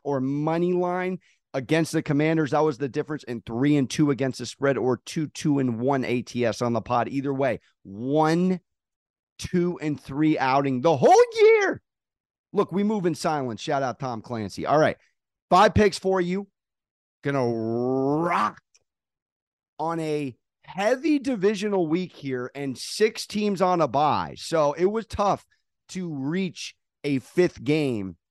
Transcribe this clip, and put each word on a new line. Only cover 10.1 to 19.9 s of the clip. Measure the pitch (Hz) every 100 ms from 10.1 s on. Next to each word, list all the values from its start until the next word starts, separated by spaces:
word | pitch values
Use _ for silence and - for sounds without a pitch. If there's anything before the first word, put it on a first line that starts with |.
| 139 156 156
outing | 131 135 139 127
the | 160 139
whole | 220 392 480 466
year. | 427 440 392 - _ _ _ _ _ _ _
Look, | 190 190
we | 175
move | 208 220 180
in |
silence. | 151 175 151 127 107
Shout | - 143
out | 135 113
Tom | 131 113
Clancy. | 107 117 101 - 78
All | 143
right, | 190 - _ _ _ _ -
five | 180 214
picks | 180 214 -
for | 190 190
you. | 175 190 196 _ _ _ _ _ _ _
Gonna | 143 139 120
rock | 117 113 117 123 131 135 151 170 180 107 - _ _ _ _ _ _ _ _ _ _ _ -
on | 156